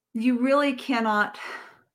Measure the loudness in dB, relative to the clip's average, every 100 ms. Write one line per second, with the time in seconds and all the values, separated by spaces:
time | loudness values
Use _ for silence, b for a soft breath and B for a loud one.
0 | _ -2 0 2 4 4 2 -2 -2 -2
1 | 0 0 0 -4 B B B B B